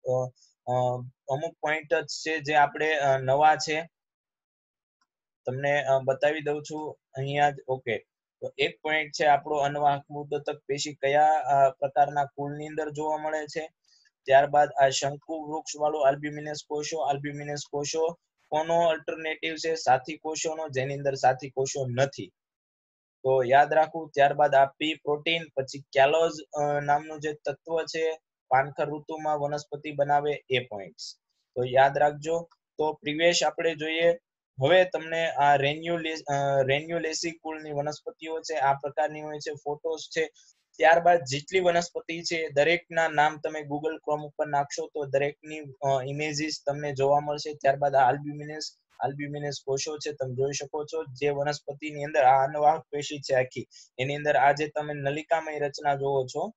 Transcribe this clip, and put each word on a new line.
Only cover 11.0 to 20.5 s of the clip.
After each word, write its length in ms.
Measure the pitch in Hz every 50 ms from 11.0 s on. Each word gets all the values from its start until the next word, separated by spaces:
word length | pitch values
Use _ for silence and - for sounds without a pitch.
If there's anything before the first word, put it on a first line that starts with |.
| - 139 143 147 151
અ, 440 | 156 156 156 131 131 143 139 135 135
પ્રકારના 560 | - _ 143 135 - 151 143 147 147 147 143
કુળની 420 | 135 _ - 143 143 147 147 151
અંદર 220 | 156 156 156 151 151
જોવા 280 | 147 147 156 156 156
મળે 300 | 151 156 156 156 156 151
છે. 220 | 147 - 160 156 - _ _ _ _ _ _ _ _ _ _ _
ત્યારબાદ 440 | 135 131 135 143 143 143 147 147 143 143 143
આ 80 | 135 135
શંકુ 640 | 131 - 143 139 143 147 _ - 165 160 151 147 156
વૃક્ષવાળું 540 | 156 - - - 147 151 151 156 156 143
આલ્બ્યુમિનસ 560 | 135 143 147 147 147 147 151 151 135 143 147 -
કોષો, 300 | _ 151 147 151 147 165
આલ્બ્યુમિનસ 640 | 160 139 139 143 143 139 147 143 147 143 147 147 143 - _
કોષો 460 | - 143 147 143 - 160 160 165 170 _ _ _ _ _ _ _
કોનો 300 | 151 151 160 165 170 170
alternative 760 | 170 165 160 156 147 - 165 160 160 156 156 156 - 165 160
છે? 200 | 156 160 165 160
સાથી 420 | 156 - 127 127 131 - - 156
કોષોનો, 520 | 151 - 156 156 151 - 160